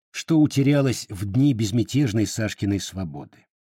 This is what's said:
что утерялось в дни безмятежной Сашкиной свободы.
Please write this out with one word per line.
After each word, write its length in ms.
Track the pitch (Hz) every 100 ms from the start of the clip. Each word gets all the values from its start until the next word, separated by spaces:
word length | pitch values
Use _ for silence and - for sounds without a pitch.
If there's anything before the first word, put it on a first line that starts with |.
| _
что 280 | - - 160
утерялось 680 | 151 - 135 143 139 110 -
в 160 | 95 101
дни 280 | 104 143
безмятежной 720 | 117 110 120 110 131 139 101 101
Сашкиной 540 | - 107 - 101 101
свободы. 680 | - 92 90 71 65 _ _ _